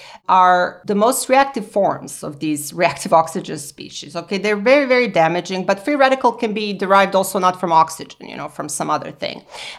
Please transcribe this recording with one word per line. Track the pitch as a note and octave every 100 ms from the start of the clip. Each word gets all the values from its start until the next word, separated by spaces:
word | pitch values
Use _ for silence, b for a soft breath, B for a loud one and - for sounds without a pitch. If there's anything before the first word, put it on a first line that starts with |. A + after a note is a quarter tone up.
| B B -
are | F#3 F#3 F3+ F3+ - -
the | G3+
most | A3 B3+ -
reactive | C4 C#4 B3+ G3+
forms | - F#3 C#3 C3+ -
of | D#3+ C#3+
these | D#3 D3+ C#3+
reactive | E3 E3+ E3 G3
oxygen | E3 D#3 F#3+ D#3+ D#3+
species. | - - - - - E3
Okay, | E3 G3+
they're | G3+ G#3
very, | G3+ C#4 C4+
very | B3+ A#3+
damaging, | F3 D#3+ E3+ F3 F#3+ F3+
but | G3 -
free |
radical | D4 C4 C4 B3
can | A3+ A3+
be | G#3 G#3+
derived | F#3+ F#3+ G3 G3
also | F#3+ F#3+ G3+
not | F#3 F3+
from | F3+
oxygen, | D#3+ D#3+ - - - -
you | -
know, | D3
from | - D#3
some | - D#3
other | D3+ -
thing. | - - - - B B